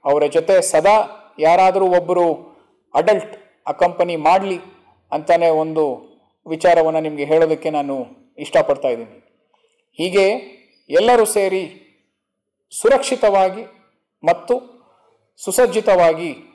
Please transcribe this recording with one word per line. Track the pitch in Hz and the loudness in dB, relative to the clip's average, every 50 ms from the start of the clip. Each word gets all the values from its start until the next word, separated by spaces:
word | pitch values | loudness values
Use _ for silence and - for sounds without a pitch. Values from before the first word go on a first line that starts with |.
| _ | _
ಅವರ | 135 143 151 147 | 0 0 0 0
ಜೊತೆ | 147 151 165 165 175 190 185 | 0 0 -2 0 2 2 2
ಸದಾ | 180 - - 156 160 196 214 220 - - - - - _ _ - | 2 2 0 2 4 4 4 4 2 -2 -10 -20 -20 _ _ 0
ಯಾರಾದರೂ | 151 160 175 190 185 185 180 190 190 | 2 2 4 4 4 2 2 2 0
ಒಬ್ಬರು | 180 180 175 170 170 180 180 175 165 151 127 - - _ _ _ _ _ _ _ _ - | 2 2 0 0 0 0 0 0 0 -2 -4 -10 -20 _ _ _ _ _ _ _ _ -4
adult | 139 170 208 208 165 - - - - _ _ _ _ _ | -2 0 0 0 0 -4 -10 -20 -20 _ _ _ _ _
ಅಕಂಪನಿ | - 147 - 180 175 175 - 175 175 170 | -12 -2 -2 -2 -2 0 -4 -4 -4 -4
ಮಾಡಲಿ | 160 151 156 180 196 196 196 175 170 - - _ _ _ _ _ _ _ _ | -2 0 2 2 2 0 -4 -8 -10 -10 -20 _ _ _ _ _ _ _ _
ಅಂತಾನೆ | - 160 151 - 170 170 170 165 | -10 -8 0 0 0 2 2 0
ಒಂದು | 160 156 160 160 156 156 156 139 123 117 - _ _ _ _ _ _ _ _ 160 | 0 0 -2 -2 -2 -2 -2 -2 -4 -8 -14 _ _ _ _ _ _ _ _ -12
ವಿಚಾರವನ್ನ | 160 160 - 180 170 170 160 160 160 160 | -10 0 2 4 4 4 2 2 -2 -2
ನಿಮಗೆ | 156 156 151 143 143 | -4 -4 -6 -8 -2
ಹೇಳೋದಕ್ಕೆ | 143 156 160 165 160 156 156 - 160 | 0 2 2 2 2 0 -4 -4 -6
ನಾನು | 151 147 143 143 139 131 123 - - _ _ _ _ - | -4 -4 -4 -4 -8 -8 -10 -12 -16 _ _ _ _ -18
ಇಷ್ಟಪಡ್ತಾ | 147 - - 165 147 - 143 - - 131 | -16 -2 -2 0 0 0 -4 -4 -2 -4
ಇದ್ದೀನಿ. | 120 117 117 110 107 95 _ _ _ _ _ _ _ _ _ _ _ _ _ _ | -4 -6 -10 -18 -20 -20 _ _ _ _ _ _ _ _ _ _ _ _ _ _
ಹೀಗೆ | _ - 160 185 180 202 190 196 220 359 - - - _ _ _ _ _ _ - | _ -8 -8 -2 0 0 0 0 -2 -4 -10 -16 -20 _ _ _ _ _ _ -2
ಎಲ್ಲರೂ | 143 170 208 233 247 233 220 | 0 0 2 4 4 2 2
ಸೇರಿ | 220 - 208 196 190 185 190 180 156 - - _ _ _ _ _ _ _ _ _ _ _ _ _ _ _ _ _ _ - - | 0 0 -2 -2 -2 -2 -4 -6 -10 -14 -20 _ _ _ _ _ _ _ _ _ _ _ _ _ _ _ _ _ _ -16 -2
ಸುರಕ್ಷಿತವಾಗಿ | - 240 277 269 277 - 262 - - 208 196 190 190 185 185 220 226 - _ _ _ _ _ _ _ _ _ _ - | 2 2 2 2 0 -4 -4 0 0 2 2 2 0 0 -2 -8 -16 -18 _ _ _ _ _ _ _ _ _ _ -2
ಮತ್ತು | 165 175 170 - - 247 262 - - _ _ _ _ _ _ _ _ _ _ _ _ _ _ - | -2 -2 -2 -2 -4 -4 -4 -6 -14 _ _ _ _ _ _ _ _ _ _ _ _ _ _ -10
ಸುಸಜ್ಜಿತವಾಗಿ | 202 - - 254 220 185 220 214 220 196 180 170 165 160 160 175 160 131 - - _ | -4 2 2 2 2 0 -2 0 2 2 4 4 2 0 -2 -6 -12 -12 -14 -20 _